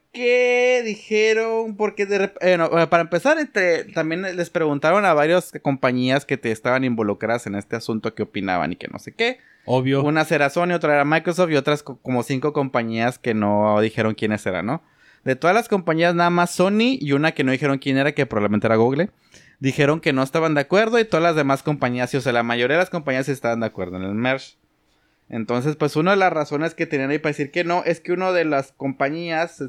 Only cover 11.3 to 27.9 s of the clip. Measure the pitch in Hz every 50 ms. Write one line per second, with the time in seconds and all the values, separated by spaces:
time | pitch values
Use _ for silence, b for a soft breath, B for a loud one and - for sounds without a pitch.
11.3 | 170 175 185 165 156 143 127 151 147 147 - - 127 - - 131 127 120 113 -
12.3 | 139 131 135 151 147 151 139 135 131 127 117 113 113 113 117 123 123 - - 127
13.3 | 110 107 104 104 104 104 104 107 104 107 110 110 - - 110 110 107 - 113 107
14.3 | 107 101 - 101 92 90 87 107 139 165 b b b b b b b b - 131
15.3 | 131 127 - 170 190 226 233 - 214 190 170 170 160 160 170 175 175 170 175 175
16.3 | 175 175 175 175 - - 180 190 202 214 226 254 269 262 - 143 139 139 151 160
17.3 | 156 - 139 131 131 127 147 143 139 135 - 139 135 135 139 147 147 - 139 120
18.3 | - 107 104 101 107 104 95 113 113 110 113 123 135 147 180 - b b b b
19.3 | b b b b b b 135 135 127 - 147 139 151 165 - 165 139 131 135 131
20.3 | - 165 160 160 151 147 139 - 175 196 226 226 233 233 220 226 - 160 165 170
21.3 | 160 156 139 139 135 135 - 160 151 135 135 123 123 123 123 120 - 139 120 135
22.3 | 120 120 117 117 117 120 120 127 143 170 185 - - 175 147 143 131 131 135 143
23.3 | 139 123 - 117 117 117 113 107 - - 92 90 90 92 92 98 101 107 120 131
24.3 | 131 135 - - - _ _ _ _ _ _ _ _ _ _ _ _ _ _ -
25.3 | 120 117 110 107 120 123 131 151 151 151 151 143 - 151 160 185 202 196 190 180
26.3 | 160 156 147 - 147 143 160 165 160 - 170 160 - 139 135 135 147 151 151 151
27.3 | 143 - 143 135 - 180 175 165 170 175 - 170